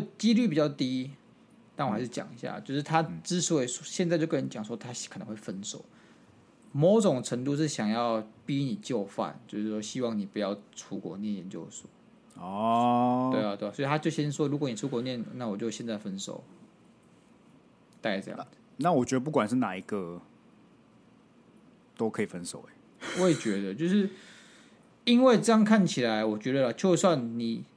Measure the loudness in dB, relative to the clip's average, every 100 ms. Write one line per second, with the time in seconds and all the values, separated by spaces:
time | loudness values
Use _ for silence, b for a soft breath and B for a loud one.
0 | 0 0 2 4 4 2 2 0 -2 -2
1 | -6 -12 -20 _ _ -20 -16 -4 -2 -2
2 | -4 -6 -10 -12 -10 -10 -4 -4 2 0
3 | 0 -6 -4 -2 0 0 0 -6 -10 -2
4 | 0 2 2 -2 -2 -8 -8 -10 -10 -12
5 | -12 -12 -12 -10 -10 -10 -10 -12 -16 b
6 | b b b b _ _ -6 4 6 6
7 | 4 2 -2 -4 -2 0 -2 0 -2 0
8 | 0 -2 -4 -14 -4 -2 -2 -4 -4 -4
9 | -4 -4 -6 -6 -10 -6 -4 -4 -6 -4
10 | -2 -2 -4 -4 -4 -4 -10 -20 -10 -8
11 | -8 -6 -6 -6 -8 -12 -12 -16 -20 _
12 | _ _ _ -14 -8 -2 2 4 4 4
13 | 4 2 0 0 -2 -4 -6 -4 -2 0
14 | 0 -2 -4 -2 -2 0 -4 -4 -4 -4
15 | -4 -6 -8 -8 -6 -4 -6 -6 -8 -6
16 | -8 -8 -10 -12 -16 -20 -20 _ _ _
17 | _ _ _ -20 -20 -20 _ _ _ -8
18 | -4 -4 -6 -12 -14 -18 -20 -2 2 4
19 | 4 0 2 2 2 2 0 -4 -6 -6
20 | -6 -10 -16 -20 _ -20 -20 _ _ _
21 | _ _ _ _ -20 -20 -20 -20 _ -4
22 | -4 -2 -4 -6 -10 -12 -16 -20 _ _
23 | -8 2 2 2 0 -2 -2 -2 2 2
24 | 2 B B B B B B B _ _
25 | 4 8 8 8 6 6 8 6 6 2
26 | 2 2 0 0 0 2 2 2 2 4
27 | 4 4 0 -4 -4 -4 -8